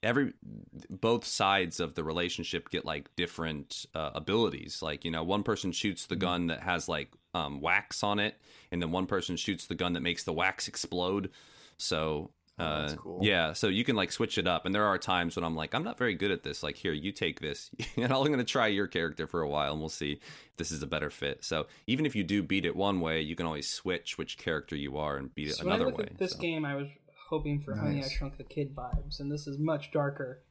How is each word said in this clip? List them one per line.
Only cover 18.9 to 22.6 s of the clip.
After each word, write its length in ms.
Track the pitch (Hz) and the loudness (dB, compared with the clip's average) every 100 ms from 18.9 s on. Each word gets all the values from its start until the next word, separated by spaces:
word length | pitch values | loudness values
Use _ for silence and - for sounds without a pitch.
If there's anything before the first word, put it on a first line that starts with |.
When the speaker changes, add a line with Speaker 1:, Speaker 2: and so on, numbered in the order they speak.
| 87 82 73 78 | 2 0 -2 -2
Speaker 1:
for 140 | 85 | 0
a 60 | 78 | 0
while, 220 | 73 71 | 2 2
and 80 | 76 | 0
we'll 80 | 78 | -4
see 260 | - 73 | -4 -4
if 420 | 73 - - - - | -4 -8 -20 -20 -8
this 160 | 80 | -6
is 100 | 80 | -4
a 40 | 71 | -2
better 200 | 78 73 | -2 -2
fit. 360 | - 71 65 | -2 -4 -4
So 240 | - 80 73 - - | -2 -2 -2 -8 -2
even 180 | 131 | 2
if 120 | 151 107 | 2 2
you 80 | |
do 180 | 87 101 | 2 2
beat 240 | 82 95 | 2 2